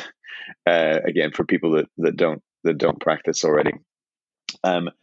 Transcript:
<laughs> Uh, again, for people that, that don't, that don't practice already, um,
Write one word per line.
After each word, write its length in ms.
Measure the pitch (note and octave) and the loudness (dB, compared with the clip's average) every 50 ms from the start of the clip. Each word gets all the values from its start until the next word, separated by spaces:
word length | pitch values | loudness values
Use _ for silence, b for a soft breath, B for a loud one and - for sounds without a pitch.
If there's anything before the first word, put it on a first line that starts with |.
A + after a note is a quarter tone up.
| B | B
<laughs> 40 | B B _ B B B B B B B B - | B B _ B B B B B B B B 0
Uh, 320 | F2 F2 E2 D#2+ D#2 D#2 D#2+ - | 2 2 4 4 2 2 0 0
again, 240 | E2+ D2+ E2+ D#2 D#2 - | 0 0 0 0 -2 -2
for 120 | - E2+ | -4 -2
people 280 | - G#2+ - - E2 D#2 | 0 0 0 2 2 2
that, 140 | D#2 - - _ - | 2 0 -2 _ -2
that 180 | E2 D#2 C2+ | -2 0 0
don't, 260 | - F2 D#2+ D#2 D2+ _ _ _ _ - | 2 0 0 0 -2 _ _ _ _ -2
that 120 | E2+ D#2 C#2+ | -2 -2 0
don't 220 | - E2 - - | 0 -2 -2 0
practice 440 | - D#2+ D#2 D#2 - E2 D#2 - - | 0 -2 -2 -2 -2 -4 -4 0 0
already, 280 | D#2+ D2+ D2 D2 - - - _ _ _ _ _ _ _ _ _ _ _ _ _ - - - - | 2 2 2 2 0 -2 -6 _ _ _ _ _ _ _ _ _ _ _ _ _ -16 -14 -4 -2
um, 260 | F#2 F2+ F2 F2 E2 - _ | -2 -2 0 -2 -6 -10 _